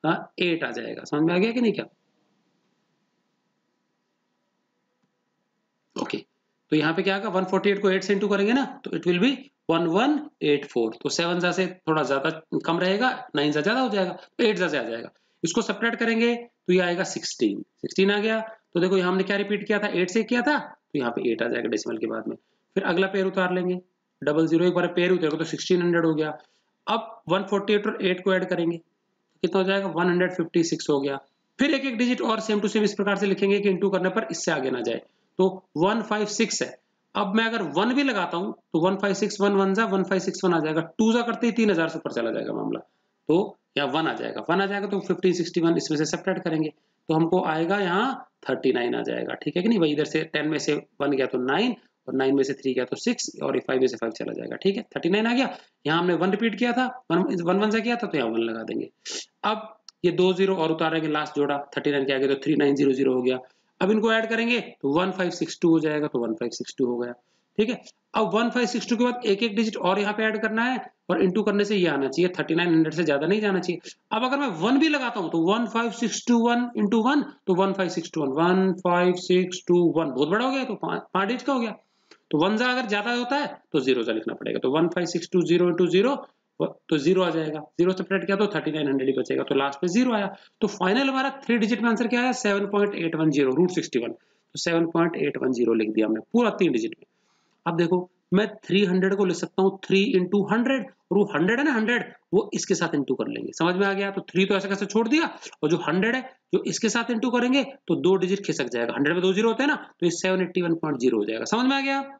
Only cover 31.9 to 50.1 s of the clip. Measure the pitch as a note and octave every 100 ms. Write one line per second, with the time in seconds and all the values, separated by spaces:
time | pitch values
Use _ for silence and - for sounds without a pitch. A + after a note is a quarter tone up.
31.9 | A3+ A#3+ B3 A#3 A3 - G#3 G3+ G#3+ G#3
32.9 | - G3+ G3 G3+ G3 G3 G3+ G3+ F#3 G3
33.9 | F#3 F3+ G3 - E3+ - D3+ C3 B2 A#2
34.9 | A#2 - _ _ - F#3 F#3 _ D3 F#3
35.9 | A3+ G#3+ G#3+ G#3 - A3 - B2+ - _
36.9 | _ _ - G3 G#3+ A3+ A3+ E3+ C#3+ A3+
37.9 | B3+ C#4 G#3+ F3+ E3+ G3+ - _ E3 F3
38.9 | G3 G3+ F#3 G#3 - G3+ G3+ G3 G3 A3+
39.9 | F#3+ F3+ F#3+ F3+ - F#3 E3+ D#3 D#3 D#3+
40.9 | - A3 A#3 A#3 - A#3+ A3 G#3+ E3+ D#3+
41.9 | D#3+ - - A#2 A2 A2+ - A2 - -
42.9 | _ _ _ - D#3+ G3+ - _ - C#3
43.9 | D3 D#3 A#2 A#2+ - G#2+ F3 G3 G3+ G3
44.9 | G3 - F3 F#3 F3 E3 - E3 E3 -
45.9 | D3+ D#3 E3 F#3+ F#3 F3+ D#3+ D#3 - _
46.9 | _ _ D#3+ E3 F3+ E3+ D#3+ E3+ G3+ F#3+
47.9 | F3+ B3+ C4 - _ - B2+ C3 B2+ A#2+
48.9 | A#2+ A#2 A#2+ - - - F3 G3 A3+ D#3+
49.9 | D3 D3+